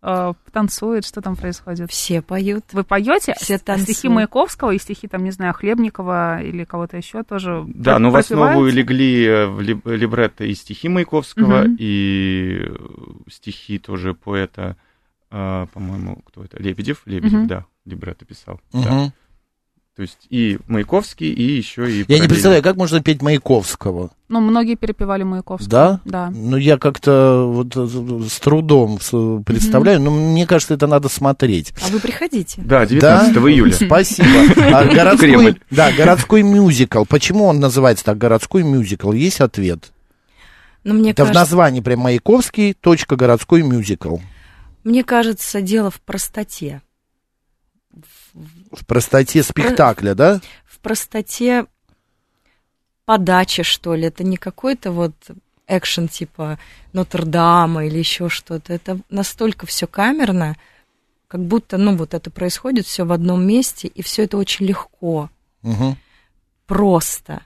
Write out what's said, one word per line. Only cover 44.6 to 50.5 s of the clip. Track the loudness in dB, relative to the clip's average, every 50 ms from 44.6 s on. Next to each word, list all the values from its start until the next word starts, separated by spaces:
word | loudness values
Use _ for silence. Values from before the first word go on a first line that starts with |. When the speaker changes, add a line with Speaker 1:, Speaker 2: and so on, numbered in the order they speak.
| -20 -20 -20 _ _
Speaker 2:
Мне | 0 0 0 0
кажется, | 2 0 0 0 0 -4 -6 -8 -8 -6 -6
дело | -4 -2 -2 0 -2 -2
в | -6 -8
простоте. | _ -12 -10 -10 -10 -10 -8 -10 -12 -12 -12 -14 -12 -12 -14 -14 _ _ _ _ _ _ _ _ _ _ _ _ _ _ _ _ _ _ _ _ _ _ _
В, | -20 _ _ _ _ _ _ _ -20 -20 -20 _ -20 _ _ -20
в | -20
Speaker 4:
В | -8
простоте | _ -2 -2 -2 2 2 2 2 4 2 0
Speaker 2:
про-, | 0 0
Speaker 4:
спектакля, | -2 -2 -2 -2 2 4 2 2 2 0 -2 -4 0
да? | 2 4 2 2 2 -4 -12